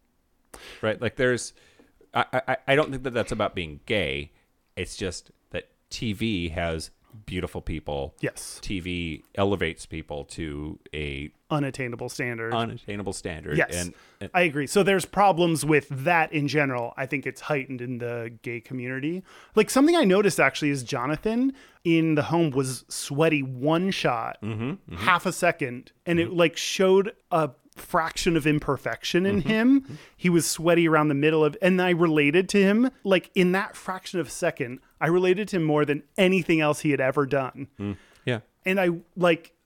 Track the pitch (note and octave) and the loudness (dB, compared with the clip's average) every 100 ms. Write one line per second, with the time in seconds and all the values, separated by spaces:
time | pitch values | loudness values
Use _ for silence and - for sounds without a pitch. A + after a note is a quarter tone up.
0 | _ _ _ _ _ - - - A2 G2+ | _ _ _ _ _ -20 -20 -6 -4 -2
1 | A#2 - B2+ A#2+ - - _ _ _ _ | -4 0 0 0 -4 -16 _ _ _ _
2 | _ A#2 - B2+ - C3 - C#3 D#3 C3+ | _ -2 0 -2 -2 -4 2 2 2 -4
3 | C3 A#2+ G#2 A2+ G2+ G2 E2 D2 - G#2+ | -4 -4 -4 -2 -4 -4 -8 -10 -4 -2
4 | D2+ C#2 D2 _ _ _ _ - F2+ - | 0 -4 -8 _ _ _ _ -10 -10 -6
5 | F#2+ - - _ _ F2 - _ _ - | -8 -8 -16 _ _ -12 -12 _ _ -8
6 | A#2 G2 A2+ G2 E2+ E2 E2+ E2 - _ | -6 -4 -2 -2 -4 -4 -4 -4 -8 _
7 | _ G#2+ - F#2 F2 F2+ - D#2+ - C#2+ | _ -20 -10 -8 -6 -8 -8 -8 -6 -6
8 | C#2 - - - - - - G2 F2 F2 | -8 -6 -8 -8 -14 -14 -8 -8 -6 -6
9 | E2+ D2+ - - G2+ F#2+ E2 E2 - D#2+ | -6 -8 -12 -2 0 0 -2 -6 -12 -14
10 | D2+ D2 C#2 - D#2+ C#2+ D2+ - - D2+ | -10 -12 -12 -10 -8 -8 -10 -12 -12 -10
11 | D2 C#2 D2 - _ D#3 C#3 C3 B2 A#2+ | -8 -8 -12 -16 _ -4 -4 -6 -10 -8
12 | B2 - B2 A#2 A2+ A#2 A2+ A#2 - G2+ | -10 -8 -8 -6 -4 -4 -4 -8 -10 -8
13 | G2 F#2+ - D#2+ E2 D2+ D3 F2 F2 - | -8 -8 -10 -10 -4 -2 -2 -2 -6 -10
14 | - _ G2 F3+ F3 C#3+ C3+ G3+ F#3+ F#3+ | -20 _ -6 0 0 0 0 2 4 2
15 | - F3+ G3+ E3 F3 D#3+ C#3+ D3+ - C3+ | 0 2 4 4 2 2 2 2 0 -4
16 | C#3 F3 D#3 D#3+ C#3+ C#3+ C#3 B2 A#2 - | 0 0 0 -2 0 0 0 -2 -6 -8
17 | C3+ C#3+ C3 - - D3 C3 B2+ A#2+ B2 | -6 -4 -6 -10 -4 -4 -4 -8 -8 -6
18 | A#2+ A#2+ A#2 A#2 A#2+ A#2+ - C3 B2 C3 | -6 -6 -8 -10 -10 -10 -10 -10 -8 -6
19 | C#3+ F#3 - - - - G#3+ - D4+ F4 | -6 -6 -10 -20 -2 2 4 4 6 6
20 | A3 F#3 G3+ D3+ C#3 - D3+ C#3+ A#2+ C3 | 4 4 4 4 2 2 -2 -2 -4 -6
21 | B2+ D3+ G#3+ A#3 C4+ C4 - _ E3+ E3 | -4 -4 -2 0 0 -2 -14 _ 2 2
22 | D#3+ D3+ - E3 D#3+ C3 C3 B2+ - - | 4 2 2 2 2 2 -2 -4 -10 -10
23 | - C#3+ E3 D3+ C3+ B2+ C#3+ E3 F#3+ F3+ | -6 0 2 2 -2 -4 0 2 0 0
24 | D#3 A#2 A#2+ - G#2 G#2+ A#2+ G3 - E2 | 0 -2 -4 -8 -8 -6 -6 -8 -12 -2
25 | A2 F3 G3 D#3+ F3 E3 C3+ B2 - _ | 2 2 0 0 0 0 -4 -8 -16 _
26 | - E3+ E3+ F3 E3+ - - - F#3+ F#3+ | -2 0 0 2 2 2 -6 2 4 4
27 | G3 - _ E3+ D3+ - _ - - F3 | 2 -6 _ 0 0 -4 _ -20 -4 -2
28 | D#3+ - F#3+ E3 D3 D3+ - C3 B2 A2+ | -2 -2 0 2 2 0 0 -2 -4 -6
29 | - F3 F#3+ G3+ C#3+ A3 A#3+ C#4 - D3+ | -2 0 2 0 0 2 4 4 2 -12
30 | - _ F3+ E3+ - - D#3+ E3+ E3 D#3 | -18 _ 2 2 2 0 4 4 6 4
31 | D3+ C#3 D3+ D#3 D3+ D3 F3+ F#3 F3+ E3+ | 4 4 4 4 2 2 2 4 2 4
32 | E3+ D3+ C#3+ E3 F#3+ G3+ G3 G#3+ B3+ - | 4 4 4 2 2 4 4 4 2 -2
33 | G3+ F#3 - - F3+ F#3+ G#3+ - - F#3 | 0 2 2 2 2 2 -2 -10 -10 -10
34 | - F3+ D3+ - E3+ - B2+ C3 - _ | -6 -6 -6 -2 -4 -2 -8 -8 -16 _
35 | D#3 F3 F#3 F3+ G#3 G3 D#3 D3+ D3+ C#3+ | 2 4 4 2 0 -2 2 2 2 -2
36 | - - F#3 F#3+ D#3+ E3 D3+ D3 D#3 C3+ | -4 0 2 4 2 2 2 0 0 2
37 | C3 D3 C#3 C#3 C3 A#2 C#3 - G2+ G2 | 2 0 0 0 -2 -8 -16 -8 -8 -8
38 | _ _ - A#2 - _ F#3 G3 F3+ E3+ | _ _ -4 -4 -6 _ -2 0 0 -2
39 | - - F3 E3 - _ | -8 0 2 2 -2 _